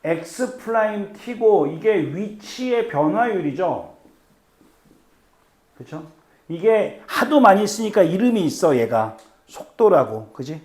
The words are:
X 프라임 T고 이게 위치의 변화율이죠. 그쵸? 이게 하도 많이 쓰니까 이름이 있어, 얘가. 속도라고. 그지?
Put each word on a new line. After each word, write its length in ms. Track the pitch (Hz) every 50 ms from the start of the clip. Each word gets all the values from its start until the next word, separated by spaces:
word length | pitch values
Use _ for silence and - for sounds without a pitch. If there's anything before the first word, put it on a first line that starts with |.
| -
X 540 | 156 170 160 - - - - 254 247 - 254
프라임 540 | - 220 226 226 214 214 208 208 202 202
T고 540 | - - - 240 240 208 233 220 208 175 147 139
이게 260 | 160 160 208 220 214 185 143 131 143
위치의 720 | 180 214 208 208 - - - - - 254 254 240 233 - -
변화율이죠. 1040 | - 170 151 156 196 220 240 240 214 185 160 147 127 156 185 170 127 107 98 - - _ _ - _ _ _ _ _ _ _ _ _ _ _ _ _ _ _ _ _ _ _ _ _ _ _ _ _ _ _ _ _ _ _ _ _ _
그쵸? 280 | 127 - - 156 160 160 _ _ _ _ _ _ _ -
이게 520 | 165 165 180 226 220 214 190 - - - -
하도 340 | - - - - - 302 294
많이 260 | 247 208 190 202 214
쓰니까 360 | 202 - - 226 214 208 208
이름이 420 | 180 160 175 185 240 247 233 214 175
있어, 320 | 147 - - - 160 139
얘가. 400 | 123 117 110 120 110 110 110 - - - _ _ _ _
속도라고. 840 | _ - - - - _ - 233 208 180 147 131 - 110 110 107 104
그지? 280 | _ - 127 139 160 160